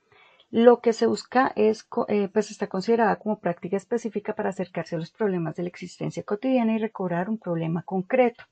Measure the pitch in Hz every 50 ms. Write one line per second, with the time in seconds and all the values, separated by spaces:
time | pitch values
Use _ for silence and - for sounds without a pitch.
0 | _ _ _ _ _ _ _ _ _ _ - 220 233 247 240 233 - 233 220 -
1 | 233 220 214 - - - - 247 269 - - - 214 220 220 - - - - 233
2 | - - 208 208 202 190 - 214 208 - 208 - 208 190 - 190 190 - 233 233
3 | 226 202 - - - 214 214 - - 175 170 - - 175 202 196 - - 240 226
4 | - 220 - 208 - - 214 - 202 196 185 - 185 - - 170 165 - 175 160
5 | 165 - _ - 226 202 185 175 165 156 156 - 175 180 - - 180 175 - -
6 | 160 156 - 175 170 - 208 208 - 262 262 254 233 220 220 220 214 214 - -
7 | 190 180 170 170 180 208 220 214 - 180 170 165 165 165 165 175 - - 190 190
8 | 185 - - 254 247 233 240 - - _